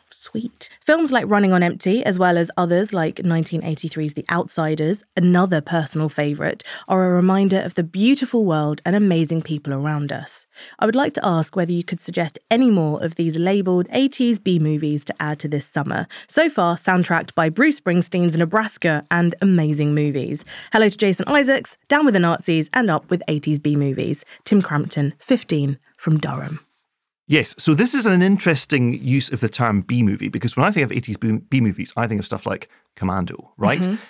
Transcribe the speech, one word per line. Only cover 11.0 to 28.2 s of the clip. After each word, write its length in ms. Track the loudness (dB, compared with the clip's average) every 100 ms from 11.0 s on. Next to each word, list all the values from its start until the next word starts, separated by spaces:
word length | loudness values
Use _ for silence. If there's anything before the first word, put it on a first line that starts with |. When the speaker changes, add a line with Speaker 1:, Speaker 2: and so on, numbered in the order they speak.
| 0
Speaker 1:
to 120 | -2 0
ask 300 | 0 0 -2
whether 160 | -2
you 100 | -2
could 160 | -4 -8
suggest 380 | -6 -4 -4 -8 _
any 200 | 2 4
more 320 | 4 2 -2
of 120 | -4 -2
these 220 | -2 0
labelled 500 | 0 0 2 0 0
eighties 480 | 0 0 0 0 0
B 220 | 0 2
movies 440 | 2 0 -2 -4 -6
to 80 | -6
add 200 | -6 -6
to 80 | -6
this 180 | -6 -4
summer, 400 | -4 -4 -6 -8 -14 -4
so 200 | 0 0
far 280 | 2 0 0
soundtracked 580 | 2 2 2 -2 -2
by 140 | -2 0
Bruce 320 | 2 0 2
Springsteen's 580 | 0 0 0 0 0 0
Nebraska 680 | 0 0 -2 -2 -2 -2 -2
and 240 | 0 0 2
amazing 520 | 2 4 2 0 0 0
movies. 480 | 0 -2 -6 -8 -10 -18 -2
Hello 160 | 2 2
to 80 | 2
Jason 300 | 0 0 0
Isaacs, 480 | 2 2 0 -2 -12 -2
down 160 | 2
with 100 | 4
the 60 | 4
Nazis 500 | 2 0 0 0 0
and 160 | 0 0
up 220 | 0 -2
with 100 | -4 -2
eighties 320 | -4 -2 -2
B 160 | 0
movies. 500 | 0 0 -2 -4 -6 -10 -16
Tim 180 | 2 2
Crampton, 500 | 2 -2 -2 -2 -2 -4
fifteen, 600 | -2 -2 0 -2 -2 -4 _ _
from 220 | 0 0
Durham. 420 | 0 -6 -10 -12 -14 _ _ _ _ _ 0
Speaker 2:
Yes, 280 | 2 2 0
so 160 | 2
this 220 | 2 2
is 100 | 2
an 160 | 4 4